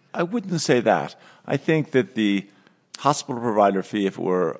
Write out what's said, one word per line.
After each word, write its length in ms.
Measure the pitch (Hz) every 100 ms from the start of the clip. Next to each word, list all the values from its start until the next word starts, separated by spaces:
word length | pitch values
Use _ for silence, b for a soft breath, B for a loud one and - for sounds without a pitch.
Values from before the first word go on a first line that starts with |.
| _
I 80 | 220
wouldn't 400 | 180 233 190 165
say 200 | - 123
that. 340 | 107 87 73 - b b -
I 100 | 139
think 340 | - 156 -
that 220 | 131 98
the 340 | 110 104 98 - b b b _ -
hospital 420 | 143 151 - 120
provider 400 | 120 104 101 95
fee, 240 | - 104 95
if 120 | -
it 40 |
were 300 | 90 90 82